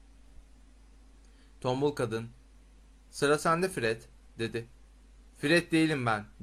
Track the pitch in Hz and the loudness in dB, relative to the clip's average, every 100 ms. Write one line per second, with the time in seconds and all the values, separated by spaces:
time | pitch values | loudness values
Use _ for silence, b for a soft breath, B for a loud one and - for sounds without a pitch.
0 | - - - - - - - - - - | -20 -20 -20 -20 -20 -20 -20 -20 -20 -20
1 | - - b b b b 127 127 147 143 | -20 -20 b b b b -4 0 0 0
2 | 120 113 117 - - - - - - - | -4 -4 -8 -16 -20 -20 -20 -20 -20 -20
3 | - - 143 151 170 165 185 165 113 117 | -16 -2 2 2 2 0 0 -2 -2 -4
4 | - - - - 113 113 - - - - | -8 -20 -20 -8 -6 -6 -10 -20 -20 -20
5 | - - - - 143 170 170 160 160 147 | -20 -20 -20 -4 2 4 4 2 2 0
6 | 117 107 104 - | 0 -2 -4 -10